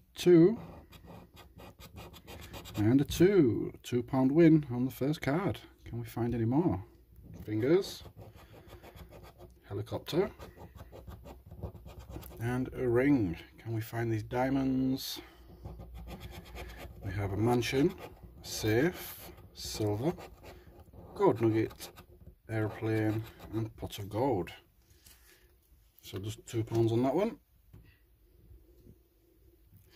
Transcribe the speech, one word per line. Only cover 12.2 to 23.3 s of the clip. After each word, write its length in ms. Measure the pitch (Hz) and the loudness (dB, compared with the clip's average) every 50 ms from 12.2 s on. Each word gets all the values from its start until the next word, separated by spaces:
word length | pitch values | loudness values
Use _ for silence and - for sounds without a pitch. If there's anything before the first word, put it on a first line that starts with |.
| - - - - | -14 -14 -10 -6
and 320 | 110 123 123 127 127 - - | -4 -2 -2 -2 -4 -4 -4
a 120 | 127 127 123 | -2 0 2
ring. 500 | 117 123 135 143 147 123 101 85 82 - - - - - | 4 4 6 6 4 4 4 0 -2 -6 -10 -18 -20 -14
Can 140 | - 113 113 | -8 -6 -6
we 80 | 110 | -6
find 300 | 110 - 120 117 117 113 | -6 -6 -6 -4 -2 -2
these 120 | 113 107 110 | -2 -2 -4
diamonds? 960 | - 127 123 131 135 135 135 135 135 131 131 131 131 131 135 - - - - - - - - - - - - - - - - - - - - - - - - - - - - - - - - - - - - - - - - - | -4 -2 0 0 2 2 0 0 0 0 2 2 0 0 -2 -4 -8 -10 -10 -12 -16 -20 -20 -20 -20 -20 -18 -16 -16 -14 -14 -16 -16 -16 -16 -14 -14 -14 -14 -14 -14 -14 -16 -16 -14 -14 -14 -14 -14 -14 -14 -16 -16 -16 -12 -10
We 60 | 98 | -6
have 220 | 92 101 101 92 98 | -4 -4 -4 -2 0
a 40 | 101 | 2
mansion, 560 | 107 120 123 123 117 - 139 135 147 190 - - - - - - - - - - - | 2 4 4 2 2 0 2 2 2 2 0 -2 -10 -16 -16 -18 -20 -20 -20 -18 -14
a 40 | - | -10
safe, 840 | - - - 107 107 120 147 180 180 - - - - - - - - - - - - | -8 -2 0 2 4 4 4 2 0 -4 -10 -14 -14 -16 -18 -18 -18 -20 -20 -20 -16
silver, 580 | - - - - - 110 104 104 104 131 165 175 - - - - - - - - - - - - - - - - - - - - | -12 -12 -10 -4 -2 -2 -2 0 0 0 -2 -2 -2 -10 -18 -20 -20 -20 -20 -20 -20 -20 -20 -20 -20 -20 -20 -20 -20 -20 -16 0
gold 260 | - 202 170 117 113 | 4 4 4 4 4
nugget, 520 | 117 113 107 110 110 - - - - - - - - - - - - - - _ _ - | 4 4 4 2 0 0 -4 -10 -16 -16 -16 -20 -20 -20 -20 -20 -20 -20 -20 _ _ -6
airplane, 720 | 113 110 110 104 - - 110 110 110 110 107 107 107 113 113 - | -4 -2 -2 -2 -4 -4 -2 -2 0 2 2 2 0 -2 -4 -8